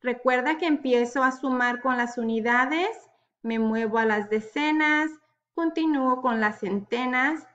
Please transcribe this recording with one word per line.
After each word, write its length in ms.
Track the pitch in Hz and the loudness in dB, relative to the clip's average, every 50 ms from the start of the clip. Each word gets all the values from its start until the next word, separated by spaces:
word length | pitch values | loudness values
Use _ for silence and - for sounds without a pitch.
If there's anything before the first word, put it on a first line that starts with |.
Recuerda 560 | - 247 240 247 - 254 254 247 247 285 320 311 | -4 -4 -6 0 2 2 2 2 2 0 -2 0
que 80 | - | 2
empiezo 560 | 339 302 277 - 269 247 240 240 240 - 277 | 0 0 2 2 2 2 2 2 2 0 2
a 100 | 262 262 | 2 2
sumar 480 | 262 262 - 277 254 247 247 247 240 240 | 0 0 -2 -2 0 2 2 0 0 -2
con 140 | 247 269 254 | -2 -2 0
las 220 | 240 240 240 240 - | 0 -2 -4 -4 -4
unidades, 720 | 233 226 226 226 214 240 240 247 254 269 302 320 359 415 453 - - _ _ _ _ _ _ _ _ | -4 -2 -2 0 0 2 2 2 2 2 0 0 0 -2 -4 -6 -16 _ _ _ _ _ _ _ _
me 160 | 226 226 226 | -4 -2 0
muevo 400 | 226 220 220 226 226 220 208 226 | 0 0 0 0 -2 0 0 0
a 60 | 226 | 2
las 260 | 220 214 208 208 208 | 2 2 0 -2 -2
decenas, 800 | 214 220 214 - - 294 294 302 302 311 311 302 302 302 311 311 311 - _ _ _ _ _ _ _ | -2 -4 -4 -4 -4 -2 0 0 2 2 2 2 2 2 0 -2 -4 -10 _ _ _ _ _ _ _
continúo 680 | - 330 330 330 330 320 320 302 277 262 262 254 254 254 | -2 -2 -2 0 0 0 2 2 2 2 2 0 0 0
con 180 | 254 233 220 | -2 0 2
las 180 | 220 214 214 - | 0 0 -2 -2
centenas. 880 | - 190 190 202 196 - - 233 254 254 254 254 254 277 311 311 - - _ | -6 -4 -4 -4 -4 -4 -4 -4 -2 -2 0 0 0 0 0 -4 -8 -14 _